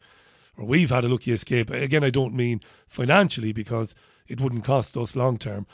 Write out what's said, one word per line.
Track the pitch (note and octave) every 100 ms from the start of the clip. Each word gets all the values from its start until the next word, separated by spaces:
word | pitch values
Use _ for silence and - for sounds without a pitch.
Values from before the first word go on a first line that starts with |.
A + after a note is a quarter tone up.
| _ _ _ _ _ -
or | G#2+
we've | D#3 D#3
had | B2+
a | A#2+
lucky | B2 A#2+
escape. | A2+ - B2 A2
Again, | B2+ C3+ D3+
I | C#3
don't | C3 C3
mean | B2 A#2+ A2+ - - _
financially, | - B2 F#3 G3 - A2
because | A2 G#2 A2+ A2 - _ _ _
it | A#2+
wouldn't | C3+ A#2+
cost | A2+ C3+ - -
us | A#2 B2+
long | B2+ A#2+
term. | A2 G2+ -